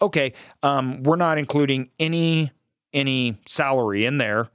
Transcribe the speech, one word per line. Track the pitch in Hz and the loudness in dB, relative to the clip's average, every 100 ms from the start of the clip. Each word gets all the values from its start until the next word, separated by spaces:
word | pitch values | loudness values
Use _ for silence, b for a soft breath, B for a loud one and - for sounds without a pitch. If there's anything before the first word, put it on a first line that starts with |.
"Okay, | 202 156 135 - B B | 0 0 -2 -4 B B
um, | 139 139 127 131 | -2 0 -2 -2
we're | 135 165 | 0 2
not | 170 156 | 2 0
including | 143 147 143 135 127 - | 0 0 2 0 -4 -4
any, | 160 165 165 160 151 - _ _ _ | -2 0 2 2 0 -6 _ _ _
any | 143 135 131 123 107 - | -2 0 0 -2 -4 -4
salary | - 139 135 113 101 117 | -2 0 0 0 0 0
in | 143 | 0
there | 113 107 113 | 0 -2 -4